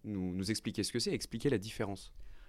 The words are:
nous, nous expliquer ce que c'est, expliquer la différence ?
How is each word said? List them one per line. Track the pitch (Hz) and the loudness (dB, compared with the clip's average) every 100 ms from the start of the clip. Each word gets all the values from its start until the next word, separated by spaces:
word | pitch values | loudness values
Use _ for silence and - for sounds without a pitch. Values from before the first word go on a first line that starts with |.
nous, | 107 98 92 | -4 0 2
nous | 90 95 | 2 2
expliquer | 107 117 104 | 2 0 0
ce | 98 | 0
que | 117 | 2
c'est, | 208 | 2
expliquer | 139 - 117 143 | 0 -2 0 4
la | 113 | 4
différence ? | 107 - 104 98 - - - - | 2 -2 -2 -2 -8 -12 -10 -10